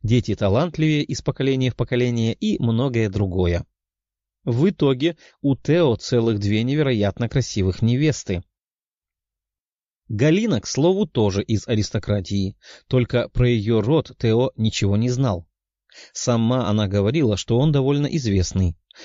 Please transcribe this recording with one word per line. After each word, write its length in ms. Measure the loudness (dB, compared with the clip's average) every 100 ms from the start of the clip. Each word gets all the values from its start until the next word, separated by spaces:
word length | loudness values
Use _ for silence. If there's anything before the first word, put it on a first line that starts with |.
дети 320 | 0 0 0 -2
талантливее 680 | 0 2 0 0 0 0
из 180 | -2 -6
поколения 500 | -6 -4 -2 0 0
в 60 | -2
поколение 560 | -2 0 0 0 -2
и 280 | -2 -2 -2
многое 480 | 0 0 0 0 -2
другое. 560 | 0 -2 0 0 0 -4 _ _ _ _ _ _ _
В 260 | -4 0 0
итоге 460 | 2 0 2 -2 -4 -16 _
у 140 | -2 -2
Тео 400 | 0 2 2 0
целых 440 | 0 0 2 0
две 240 | 0 0
невероятно 680 | 0 0 0 0 0 -2 -2
красивых 520 | -2 -2 -2 -2 0
невесты. 640 | 0 2 0 -2 -4 -6 -6 _ _ _ _ _ _ _ _ _ _ _ _ _ _ _ -10
Галина, 500 | -2 2 2 2 -2
к 80 | -2
слову, 380 | 0 2 2 0
тоже 360 | 0 0 0
из 220 | -2 -2 0
аристократии, 920 | -2 -2 -4 -4 -4 -2 -4 -4 -6 -20 -20 -2
только 420 | 0 2 -2 -2
про 180 | 0 2
её 320 | 2 2 0
род 320 | 2 0 -2 -4
Тео 320 | 0 2 0 0
ничего 400 | -2 0 0 0
не 100 | 0
знал. 400 | 0 -2 -2 -8 _ _ _ _ -20 -20
Сама 560 | -8 -2 0 2 0 0
она 220 | 0 0
говорила, 480 | 2 0 2 0 0
что 200 | 0 2
он 140 | 2
довольно 360 | 2 2 0 0
известный, 680 | -2 0 0 0 0 -2 -4 _ -20